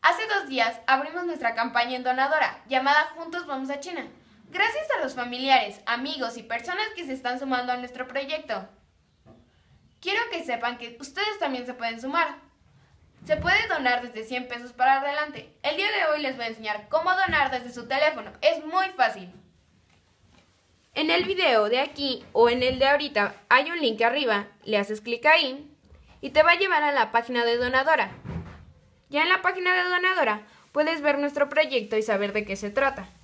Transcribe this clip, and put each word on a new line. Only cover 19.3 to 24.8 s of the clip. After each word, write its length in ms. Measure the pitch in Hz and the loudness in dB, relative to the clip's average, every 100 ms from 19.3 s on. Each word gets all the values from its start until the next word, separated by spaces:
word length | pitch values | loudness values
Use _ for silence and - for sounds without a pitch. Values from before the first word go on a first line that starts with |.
| - _ _ _ _ _ _ _ _ _ _ _ _ _ _ _ - | -20 _ _ _ _ _ _ _ _ _ _ _ _ _ _ _ -4
En 160 | 311 | 0
el 140 | 339 359 | 2 0
video 440 | 370 349 233 214 | 0 4 4 4
de 100 | 247 | 0
aquí 460 | 294 294 285 240 - | -2 -4 -6 -6 -4
o 160 | - 233 | 4 4
en 140 | 247 | 4
el 160 | 247 254 | 0 2
de 80 | 269 | 4
ahorita 480 | 285 294 208 202 - _ | 4 2 0 -2 -4 _
hay 240 | 254 294 | 4 4
un 80 | 339 | 0
link 220 | 269 214 | -2 2
arriba, 460 | 226 269 262 208 202 _ | 2 2 0 0 -2 _
le 140 | - | -2
haces 240 | 208 | 0